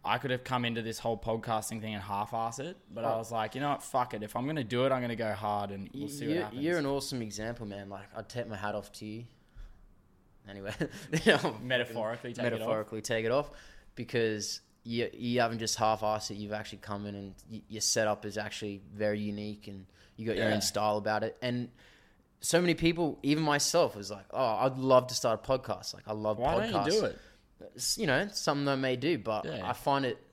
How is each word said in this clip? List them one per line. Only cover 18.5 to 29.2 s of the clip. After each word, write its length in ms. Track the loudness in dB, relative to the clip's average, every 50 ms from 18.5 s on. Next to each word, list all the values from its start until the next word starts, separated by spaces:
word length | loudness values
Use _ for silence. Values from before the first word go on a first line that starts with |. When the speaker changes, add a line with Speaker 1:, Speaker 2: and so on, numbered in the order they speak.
| -6 -6 -6 -6 -6 -8 -12 -14 -4
Speaker 2:
very 260 | 0 2 2 2 2
unique, 480 | -2 -4 -4 -4 -6 -8 -8 -10 -12
and 180 | -14 -12 -12 -14 -16 _ -20 -20 -20 _
you 80 | -6 -2
got 100 | 0 2
your 140 | 2 4 4
Speaker 1:
Yeah. 60 | 4
Speaker 2:
own 60 | 4
style 360 | 2 0 2 2 4 4 2
about 260 | 2 2 2 2 2 0
it. 140 | -2 -4 -4
And 280 | -2 -2 0 -2 -4 -6 -10 -20 -20 -20 -20 -20 -20 _ _ _ _ _ _ _
so 180 | 0 4 4 6
many 140 | 6 6 2
people, 460 | 4 4 2 4 4 0 0 -2 0 2
even 180 | 2 4 4 4
myself, 520 | 4 4 4 2 4 6 4 4 4 2
was 160 | -6 -8 -8
like, 140 | -10 -10 -10 _
"Oh, 120 | 0 2 2
I'd 320 | 2 4 4 2 2 2
love 300 | 2 6 10 10 10 10
to 80 | 8 -2
start 240 | 2 2 2 2 2
a 60 | 2 0
podcast. 440 | 0 0 2 -4 -6 -4 -6 -10 -12
Like, 140 | -12 -8 -6
I 20 |
love 260 | -4 0 0 0 0
Speaker 1:
Why 180 | 2 2 2 2
Speaker 2:
podcasts." 160 | 2 2 2 0
Speaker 1:
don't 120 | 2 2
you 40 | 4 4 4
do 60 | 2
it? 140 | 0 -2 -6 -14 -20 -20 -20 _ _ _ _ -20 -18 -10
Speaker 2:
It's, 220 | -4 -2 -2 0
you 80 | 2 4
know, 120 | 4 4 4
it's 220 | 2 0 -4 -2
something 260 | 0 0 2 2 2
I 80 | 2 2
may 220 | 2 2 0 0
do, 200 | 2 2 0 0
but 280 | 0